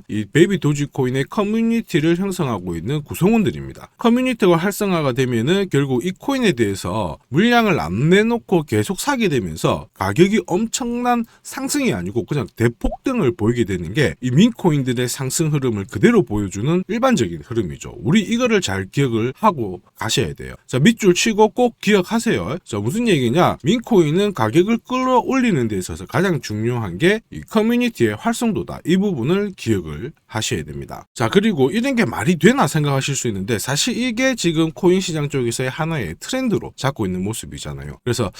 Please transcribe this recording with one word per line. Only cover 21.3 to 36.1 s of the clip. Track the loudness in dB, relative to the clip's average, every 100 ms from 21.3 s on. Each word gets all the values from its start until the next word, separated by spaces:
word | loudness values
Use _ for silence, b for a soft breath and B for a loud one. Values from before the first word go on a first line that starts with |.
| 2 2
꼭 | 2 0 0
기억하세요. | 2 2 2 -2 0 -2 -2 -8
자, | -8 -4
무슨 | -4 -2 0
얘기냐? | 2 2 2 2 2
민코인은 | 0 -2 2 4 4 2 0
가격을 | 0 0 2 2 0
끌어올리는 | -2 -2 2 2 2 0 2 0 0
데 | -2
있어서 | -6 -8 -4
가장 | -2 0 -2
중요한 | -4 -4 -2 -2 -4 0
게 | 0 0 -4
이 | -16
커뮤니티의 | -4 0 2 2 0 0 0 0
활성도다. | -4 -2 -2 -2 -6 -6 0
이 | 2
부분을 | 2 0 0 0 -2 -4
기억을 | -2 -2 -2 -8 -10 -14 -10
하셔야 | -6 -4 -4
됩니다. | -6 -10 -12 -14 -12
자, | -4 0
그리고 | 2 2 2 2
이런 | 2 0 0
게 | 0
말이 | 0 0 4
되나 | 4 4 2
생각하실 | 0 0 0 -2 -4
수 | -4
있는데 | -4 -2 -2
사실 | -2 -2 -2 -2
이게 | -2 0 0 0
지금 | 0 0 -2
코인 | 2 2 2
시장 | 0 -4 -2
쪽에서의 | -2 -2 -2 -4
하나의 | -4 -4 -2 -4